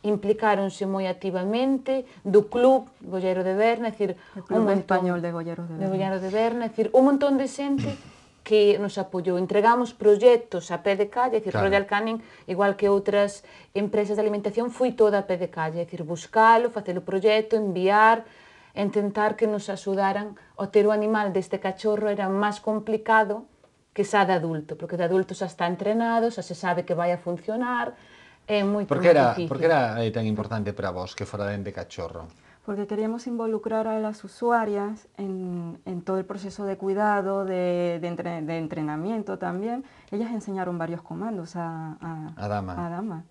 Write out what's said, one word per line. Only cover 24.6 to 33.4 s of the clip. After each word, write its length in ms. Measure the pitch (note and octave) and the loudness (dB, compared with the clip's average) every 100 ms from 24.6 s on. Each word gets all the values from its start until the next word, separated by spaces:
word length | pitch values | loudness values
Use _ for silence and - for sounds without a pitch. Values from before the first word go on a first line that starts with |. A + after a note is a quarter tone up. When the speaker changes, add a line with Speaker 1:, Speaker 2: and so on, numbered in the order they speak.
| D3+ D#3 | -6 -12
Speaker 1:
porque 160 | E3 | -8
de 100 | F3 E3+ | -2 0
adulto 240 | F#3 F#3 | 2 0
xa 160 | F#3 F#3 | -6 -8
está 160 | - F3 | -2 -4
entrenado, 640 | F3+ G3 A3 A#3 A3+ A3+ | -2 -2 0 0 2 0
xa 160 | A3+ F3 | -2 -10
se 80 | |
sabe 320 | F3 F#3 F3 F3 | -6 -2 -2 -2
que 80 | |
vai 160 | E3+ F3 | 0 0
a 60 | F3 | -2
funcionar, 800 | F3 F3 - A3+ B3 A#3+ A#3+ - - - - _ - | -4 -6 -4 -4 -2 -2 -4 -8 -20 -20 -20 _ -2
É 160 | G#3 | 0
moito 240 | G3 G#3 G3 | 2 0 0
Speaker 3:
Por 120 | - | 4
que 80 | F3 | 6
Speaker 1:
máis 40 | D3+ | 6
Speaker 3:
era, 60 | B2 F3+ | 6 2
Speaker 1:
difícil. 140 | E3 | -4
Speaker 3:
por 80 | - | 0
que 60 | E3 | 2
era, 320 | D#3 A#2 A2+ | 4 2 0
eh, 80 | A2+ | -2
tan 140 | A2+ A2 | 0 -2
importante 460 | G#2+ G2 A2 G#2 | -2 -4 -4 -4
para 200 | G2+ G2 | -4 -6
vos 240 | F2+ F2+ - | -6 -8 -8
que 100 | G2 | -8
fora 200 | G#2 G2+ | -6 -4
dente 220 | G#2 G2 F#2 | -4 -8 -10
cachorro? 520 | E2+ - E2+ E2+ E2 - - _ - | -12 -10 -10 -10 -16 -20 -20 _ -10
Speaker 2:
Porque 220 | G3+ G3+ | -8 -6
queríamos 400 | G#3 A3 A#3 B3 | -4 -4 -6 -6
involucrar 600 | A#3 | -6